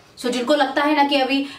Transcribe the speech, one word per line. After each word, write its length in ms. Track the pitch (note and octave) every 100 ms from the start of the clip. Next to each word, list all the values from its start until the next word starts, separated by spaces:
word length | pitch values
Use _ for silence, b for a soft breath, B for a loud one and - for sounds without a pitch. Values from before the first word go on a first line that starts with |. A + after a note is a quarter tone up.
| b -
So 120 | B3
जिनको 240 | B3 A#3+
लगता 280 | D4 C#4+ -
है 140 | D4 D4
ना 60 |
कि 120 | C#4+ C#4+
अभी 300 | C4 C4+ C#4